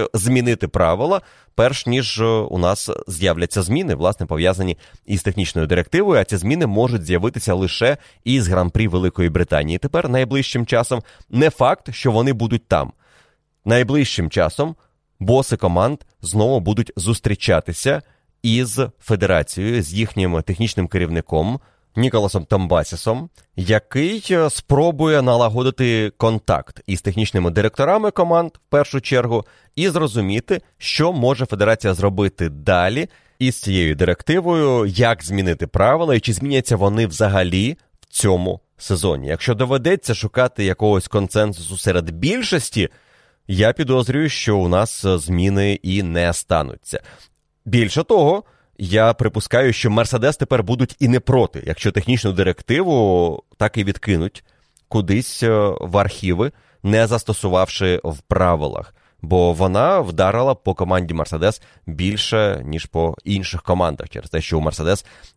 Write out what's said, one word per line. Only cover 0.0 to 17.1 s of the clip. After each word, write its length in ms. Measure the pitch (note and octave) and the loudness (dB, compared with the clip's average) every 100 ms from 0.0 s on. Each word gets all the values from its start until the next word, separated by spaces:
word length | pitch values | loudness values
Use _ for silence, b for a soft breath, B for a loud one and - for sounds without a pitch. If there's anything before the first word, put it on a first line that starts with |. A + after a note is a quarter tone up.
| G#2 | -2
змінити 540 | G#2+ A2+ B2+ A#2+ A2+ F2 | 0 2 2 2 0 -2
правила, 540 | F2+ E2 F#2 D#3 G3 b b b - | 0 2 2 0 -2 b b b 0
перш 300 | B2 C3 A#2+ | 0 0 -2
ніж 360 | B2+ A#2 A2 A2+ A2 - | -2 -2 -2 0 0 -2
у 80 | F2+ | 0
нас 320 | F2 G#2 - - - | 0 0 -4 -8 -8
з'являться 540 | E2 F#2 E2 F2 G#2 | -2 0 0 0 -2
зміни, 340 | F2+ D3+ E3+ C#2+ | 0 0 0 0
власне, 300 | F2 - D#2+ | 0 0 -4
пов'язані 520 | D#2+ F2+ F#2 F#2 E2 b b - | 0 2 2 -2 -4 b b -4
із 180 | G2 | -2
технічною 440 | G#2 G2 F2 E2+ D#2 | -2 -2 -2 -2 0
директивою, 540 | F2 - E3+ G3+ C3 | 0 0 0 2 2
а 20 | |
ці 140 | - F#2+ | 2 -2
зміни 300 | G2+ E3 B2+ | -2 0 0
можуть 380 | G#2 A#2+ A2+ D#2+ | 0 0 0 0
з'явитися 480 | F2 A2 G#2 A2 | 0 0 -4 -2
лише 440 | F#2 F#2 - A#2 C#3+ b b | 0 -2 0 0 0 b b
із 240 | A#2 C3 F2+ | 0 0 2
Гран-прі 400 | F#2 F2 - G#2+ | 2 2 0 0
Великої 420 | F2+ F2+ - E2+ | 0 0 0 0
Британії. 480 | E2+ E2+ D2+ D2+ F2 | 0 0 0 -2 -4
Тепер 320 | - E3+ D3+ | -2 -2 0
найближчим 560 | B2+ B2+ C3+ C3 A#2+ A2+ | 0 0 -2 -2 -4 0
часом 360 | A#2 A#2 A#2+ b b b | 0 0 -4 b b b
не 200 | B2 D#3 | 2 2
факт, 400 | - C3 - - | 4 0 0 -6
що 180 | - B2+ | -4 0
вони 220 | A2 C3+ | 2 2
будуть 340 | A2+ A2+ A#2+ - | 0 0 -2 0
там. 260 | D#2+ C2 - b b b b b _ G#2 | -2 -2 -10 b b b b b _ 0
Найближчим 640 | A#2+ A#2 D3 C3 - D#2+ | 2 2 0 0 -2 -2
часом 460 | - D#2+ - D#3 - _ _ _ - | 0 0 0 -6 -6 _ _ _ -6
боси 380 | G2 C3 - - | 2 2 2 0
команд 420 | F#2 F2 A#2 D3 - _ | 0 2 0 -2 -12 _
знову 380 | E2+ G#2 A#2 C3 | -2 2 2 2
будуть 320 | E2+ G#2+ A2+ G2 | 0 -2 -2 -4
зустрічатися 1080 | F#2 | -2